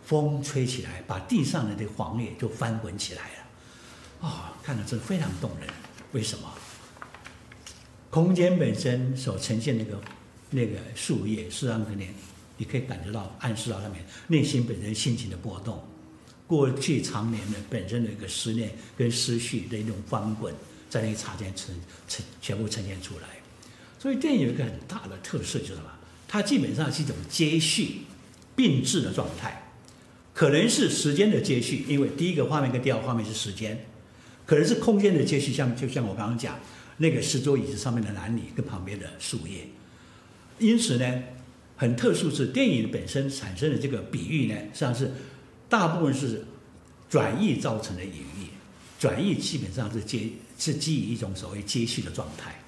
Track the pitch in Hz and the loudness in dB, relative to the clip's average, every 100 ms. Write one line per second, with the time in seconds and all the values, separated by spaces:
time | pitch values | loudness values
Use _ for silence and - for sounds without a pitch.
0 | - 151 147 143 - 131 127 - - - | 2 2 4 0 -2 0 0 -2 -6 -10
1 | - 95 - 233 131 117 107 101 104 - | -6 -6 2 2 4 0 -2 -4 -6 -4
2 | 98 117 113 - 113 - 117 110 110 98 | -4 -2 -4 -4 -6 -2 -2 -2 -4 -6
3 | - - - - - - - - - - | -8 -8 -12 -16 -18 -20 -20 -20 -20 -20
4 | - - 160 - 85 - - 123 98 113 | -20 -8 -8 -6 -10 -12 -6 -4 -2 -6
5 | - 185 117 92 110 80 - - - - | -2 -2 -2 -2 -6 -6 -10 -12 -16 -18
6 | - 123 107 - 76 - - - - - | -6 -4 -2 -6 -12 -14 -16 -18 -20 -18
7 | - - - - - - - - - - | -16 -16 -18 -20 -20 -20 -18 -20 -20 -20
8 | - 160 170 180 175 175 127 107 123 123 | 0 4 6 6 6 6 4 2 2 2
9 | 127 131 - 95 - 113 127 113 107 101 | 0 0 -2 -2 0 0 2 0 -2 -8
10 | - - - - - 131 113 98 - - | -10 -18 -20 -20 -4 0 0 -2 -8 -8
11 | - 123 98 107 - - 127 110 104 98 | -2 0 0 -4 -4 -4 -2 -2 -2 -6
12 | 92 - - - - - 110 127 - 98 | -8 -12 -16 -20 -20 -10 -4 -2 -2 -8
13 | 87 107 95 - 127 110 117 101 101 98 | -6 -6 -8 -4 -4 -2 -4 -4 -6 -10
14 | 90 - - 160 143 131 113 95 101 107 | -12 -16 2 4 6 2 0 -2 -4 -2
15 | - 113 98 90 110 92 110 87 - - | 0 0 -4 -8 -8 -8 -8 -8 -12 -20
16 | - - - - - 156 131 127 - 131 | -20 -20 -20 -20 2 4 4 2 2 2
17 | - 107 113 113 98 101 - 117 92 120 | 0 -2 -2 -2 -4 -6 -4 -6 -2 -2
18 | 110 101 95 - 117 113 107 - - - | -2 -4 -6 -4 -2 -2 -4 -8 -14 0
19 | 120 117 - 117 - 113 87 110 107 92 | 0 2 0 0 0 -4 -4 -4 -4 -6
20 | - 113 107 107 104 - - - - 120 | -4 -2 -2 -2 -6 -8 -14 -20 -4 -2
21 | 110 107 - 92 95 92 - 90 87 - | 0 -2 -6 -8 -8 -8 -10 -12 -12 -18
22 | - - - - - 101 107 104 98 92 | -10 -10 -10 -10 -6 -4 -4 -4 -6 -8
23 | - 90 - - - - - - - - | -10 -12 -14 -18 -20 -20 -20 -20 -20 -6
24 | 269 262 311 247 123 120 - - - 202 | -2 0 4 4 4 2 -2 -4 -10 -10
25 | - 98 - 131 90 127 92 90 78 - | -10 -12 -6 -4 -2 -4 -6 -10 -12 -16
26 | - - - 208 202 269 131 110 147 - | -20 -20 -4 -2 4 4 2 0 0 0
27 | 135 - - - 156 165 160 - 175 - | -2 -4 -6 2 4 4 4 2 0 -4
28 | - - - - - - 247 131 - 175 | -12 -18 -20 -20 -4 4 6 6 2 0
29 | 101 - - - - - - - - - | 0 -2 -4 -6 -10 -10 -18 -20 -20 -20
30 | - - - - 151 147 226 254 185 - | -20 -20 -12 4 6 8 6 6 4 4
31 | 147 143 214 147 - 123 117 135 - 143 | 2 6 6 6 4 2 2 -2 2 2
32 | 135 - 175 156 127 151 131 120 131 113 | 2 2 2 2 2 4 2 2 2 2
33 | 120 117 107 113 107 92 107 110 - - | 0 0 -2 -4 -6 -4 -6 -6 -10 -18
34 | - - - - - 151 165 120 - 208 | -20 -20 -20 -18 4 6 6 4 6 6
35 | 202 165 127 139 143 123 127 117 135 143 | 6 6 4 2 2 2 0 0 -2 -2
36 | 110 95 107 117 120 - - - - - | -2 -2 -2 -2 -4 -8 -12 -18 -18 2
37 | 156 123 107 135 143 135 95 101 131 117 | 4 4 2 2 4 4 2 -2 0 0
38 | 101 98 92 117 - - - 95 90 101 | 0 -4 -2 -4 -2 -6 -4 -6 -6 -8
39 | - - - 110 82 95 64 - - - | -10 -10 -6 -6 -6 -10 -12 -18 -20 -20
40 | - - - - - - 220 233 - 123 | -20 -20 -20 -20 -20 2 6 6 4 2
41 | 127 127 - - - - - - 120 123 | 2 0 -4 -14 -18 -20 -20 0 2 4
42 | 226 - 165 127 127 185 254 131 110 104 | 4 4 2 2 2 4 4 4 2 -2
43 | - 139 139 - 101 90 - 117 135 117 | -2 0 0 -4 -8 -2 0 2 0 -2
44 | - - 165 156 113 107 - - 131 120 | -4 -6 0 2 2 -2 -8 -2 0 2
45 | 135 - - - - - - 226 170 170 | 0 -2 -12 -18 -20 -20 2 4 4 4
46 | 151 127 131 110 - - - - - - | 2 2 0 -2 -8 -18 -20 -20 -20 -20
47 | - 147 110 127 208 123 139 110 - 90 | 2 4 4 2 2 2 0 -2 -4 -8
48 | 95 80 69 95 98 - - - - - | -8 -10 -12 -12 -12 -14 -20 -20 -20 0
49 | 135 117 196 - - 147 101 127 104 113 | 0 2 2 2 0 -2 -4 -4 -2 -4
50 | 98 117 110 - - - 160 - 160 143 | -4 -4 -4 -8 -16 -4 -2 0 0 0
51 | 104 113 98 95 92 101 98 123 117 - | 0 -2 -4 -6 -8 -8 -2 0 0 -2
52 | 87 82 76 - - - | -4 -6 -8 -10 -12 -14